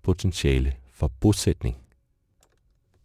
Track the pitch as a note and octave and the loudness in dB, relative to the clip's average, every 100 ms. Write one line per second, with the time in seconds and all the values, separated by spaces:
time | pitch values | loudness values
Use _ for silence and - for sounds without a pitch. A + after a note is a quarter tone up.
0 | - F2 G2 - C#2+ C2 C2+ - - - | -2 -2 -2 0 2 2 0 -4 -12 -6
1 | D2+ - G#2+ G#2 G2 - A#1 - - _ | -4 0 0 2 0 -2 -4 -8 -14 _
2 | _ _ _ _ _ _ _ _ _ _ | _ _ _ _ _ _ _ _ _ _